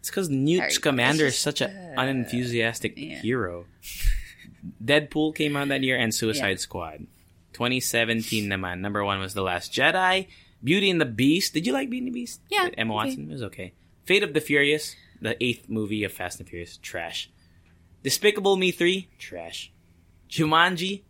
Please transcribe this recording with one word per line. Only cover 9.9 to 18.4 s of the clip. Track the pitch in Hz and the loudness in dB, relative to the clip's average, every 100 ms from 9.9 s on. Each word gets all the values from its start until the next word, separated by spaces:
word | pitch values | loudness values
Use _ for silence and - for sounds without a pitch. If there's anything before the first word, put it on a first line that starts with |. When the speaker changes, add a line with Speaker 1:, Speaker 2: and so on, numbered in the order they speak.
| 185 185 190 190 - - _ | 4 2 2 -2 -14 -20 _
Speaker 1:
Beauty | 117 190 196 | 0 2 4
and | 175 | 2
the | 143 | 0
Beast. | 107 135 165 185 | 2 4 4 0
Did | 151 185 | -2 -2
you | |
like | 269 269 | -2 -4
Beauty | 247 247 | -6 -6
and | |
the | 247 | -6
Beast? | 240 - _ | -10 -14 _
Speaker 2:
Yeah, | 403 | 0
Speaker 1:
With | 359 - | 0 -2
Emma | 220 | -2
Speaker 2:
okay. | 208 269 | 0 -2
Speaker 1:
Watson? | 262 147 | -4 -10
It | |
was | 147 | -10
okay. | 104 - 92 _ _ _ | -10 -10 -14 _ _ _
Fate | - 190 | 0 2
of | 202 | 2
the | 147 | -2
Furious, | - 143 143 151 - - - - | 2 4 4 2 -2 -12 -20 -8
the | 110 113 | -4 -2
eighth | 123 117 - | -2 -2 -4
movie | 110 104 107 | -4 -2 -2
of | 101 | -4
Fast | - 90 - | -4 -8 -8
and | 87 | -12
Furious. | 85 85 - | -12 -14 -14
Trash. | - 90 85 - - _ _ - _ - _ - | -10 -8 -8 -8 -12 _ _ -20 _ -20 _ -8
Despicable | 135 - 208 208 | -4 2 2 4